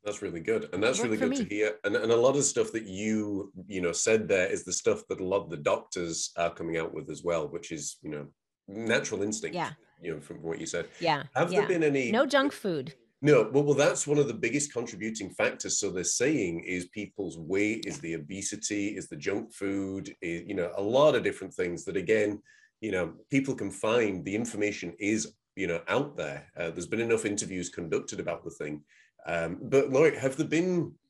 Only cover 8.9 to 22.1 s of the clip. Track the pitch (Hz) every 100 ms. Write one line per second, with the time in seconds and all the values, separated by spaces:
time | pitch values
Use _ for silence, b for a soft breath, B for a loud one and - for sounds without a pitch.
8.9 | 123 143 98 104 110 80 175 156 - _
9.9 | _ 87 78 76 82 82 82 80 85 82
10.9 | - 165 147 143 - 175 180 - 175 151
11.9 | 139 123 220 285 277 277 - 208 160 131
12.9 | - _ _ 143 139 110 135 147 135 156
13.9 | 185 - 147 120 113 120 143 147 120 117
14.9 | 98 110 110 95 - 131 104 101 - 101
15.9 | 90 85 - 131 151 92 82 87 90 90
16.9 | 110 101 - 92 80 78 95 104 113 101
17.9 | 78 85 82 73 95 104 - - 104 101
18.9 | 104 - 78 95 101 - - 98 98 98
19.9 | 95 87 - 87 85 107 98 87 101 101
20.9 | 123 151 127 98 95 95 - 90 85 -
21.9 | 95 87